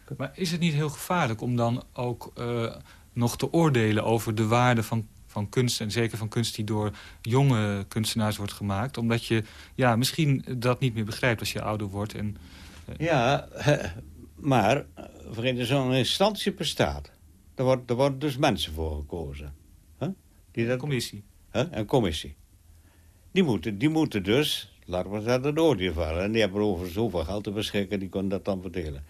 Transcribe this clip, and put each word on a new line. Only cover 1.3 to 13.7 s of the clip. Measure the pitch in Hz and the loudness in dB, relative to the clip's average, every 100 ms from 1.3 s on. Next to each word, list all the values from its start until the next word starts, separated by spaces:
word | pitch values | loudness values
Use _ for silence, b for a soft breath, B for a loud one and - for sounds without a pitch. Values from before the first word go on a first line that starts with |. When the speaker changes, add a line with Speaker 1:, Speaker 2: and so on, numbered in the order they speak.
| 110 | 0
Speaker 1:
om | 123 120 | -2 2
dan | 117 123 - | 2 0 -6
ook, | - 123 113 - | -6 -6 -6 -10
eh, | - 120 120 117 - - B B | -8 -4 -2 -4 -6 -18 B B
nog | - 135 - | 0 0 0
te | 139 | 0
oordelen... | 170 160 123 107 107 | 4 6 6 4 4
over | 104 113 113 | 2 0 0
de | 107 110 | 0 2
waarde | 120 123 117 | 4 6 4
van, | 104 113 104 - - | 2 -2 -4 -14 -10
van | - 98 | -6 -2
kunst... | 131 123 - | 0 0 0
en | 110 | -2
zeker | 113 113 101 | 0 -2 -2
van | 107 | -4
kunst | 123 110 | -2 -4
die | - | -4
door | 107 107 104 B B B | -2 -2 -2 B B B
jonge | 113 127 139 113 104 101 95 | 0 4 4 4 2 -2 -4
kunstenaars | 113 107 117 107 104 | -2 -2 0 0 0
wordt | 101 | -6
gemaakt, | - 101 98 131 - | -4 -4 -2 -2 -2
omdat | 117 117 | 0 0
je, | - 113 107 B B | 2 0 0 B B
ja, | - 127 113 | 2 4 4
misschien | 131 - 147 135 - 127 | 2 2 2 2 0 -2
dat | 123 123 | 0 2
niet | 131 | 0
meer | 110 | 0
begrijpt | 107 110 131 110 | -4 0 0 0
als | 107 | -2
je | 107 | -4
ouder | 107 107 101 | -4 -4 -4
wordt | 98 104 | -6 -6
en, | - 107 107 B B B B B | -6 -6 -8 B B B B B
eh | - 165 | -4 2
Speaker 2:
Ja, | 143 120 143 - | 4 4 2 -2
hè, | - 143 | -2 2